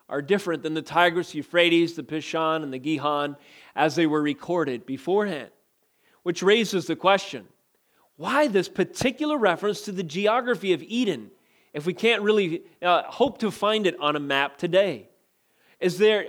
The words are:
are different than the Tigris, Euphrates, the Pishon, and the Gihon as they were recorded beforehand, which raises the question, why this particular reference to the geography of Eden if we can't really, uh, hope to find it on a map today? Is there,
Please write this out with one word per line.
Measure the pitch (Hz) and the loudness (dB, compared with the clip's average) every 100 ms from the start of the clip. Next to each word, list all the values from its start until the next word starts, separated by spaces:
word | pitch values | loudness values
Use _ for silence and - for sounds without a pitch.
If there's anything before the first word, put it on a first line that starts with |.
| - | -10
are | 143 | -6
different | 143 196 180 156 | -2 -2 -2 -4
than | 156 | -4
the | 156 | -6
Tigris, | 151 151 175 170 165 | -2 2 4 2 -4
Euphrates, | 151 135 170 175 170 165 | -8 -2 2 4 4 2
the | 165 | -2
Pishon, | - 156 - 160 160 160 | -10 -8 -6 -2 0 -2
and | 147 | -4
the | 131 | -6
Gihon | 139 151 147 147 147 143 _ - - | -4 -2 -2 -2 -4 -8 _ -20 -10
as | - 156 | 0 0
they | 143 160 | 2 2
were | 151 | 2
recorded | 147 143 - 175 147 123 | -2 -4 -4 -2 -2 -6
beforehand, | - 135 - 196 208 151 113 _ _ _ _ _ _ _ | -8 -8 -2 0 0 -4 -12 _ _ _ _ _ _ _
which | 175 165 | -6 0
raises | 185 226 214 190 160 | 4 4 4 -2 -2
the | 160 | 0
question, | 180 196 - 127 95 _ _ _ _ _ _ - | 4 4 2 -14 -16 _ _ _ _ _ _ -10
why | 175 269 302 | -2 0 2
this | 196 175 | 2 0
particular | - 180 - 262 - 302 302 | -2 -4 -2 -4 -2 -2 2
reference | 208 165 208 202 | 2 2 -2 -4
to | - | -6
the | 185 | -8
geography | 170 165 208 233 247 202 190 | -6 -2 0 2 0 -2 0
of | 160 | -2
Eden | 131 233 220 135 107 _ _ _ _ | -2 -2 -2 -2 -8 _ _ _ _
if | 151 160 | -8 -6
we | |
can't | 175 220 220 | 0 2 2
really, | 208 214 180 160 - _ | 2 2 2 -2 -10 _
uh, | 175 170 | 2 2
hope | - - 240 - | 0 0 0 0
to | 214 | -6
find | - 202 220 190 | -2 0 0 0
it | - | 0
on | 147 151 | -2 -2
a | |
map | 143 139 139 - | 0 0 0 -2
today? | 175 180 196 120 - _ _ _ _ _ _ - | 0 2 2 -2 -12 _ _ _ _ _ _ -4
Is | 180 170 | -2 2
there, | 214 208 | 4 4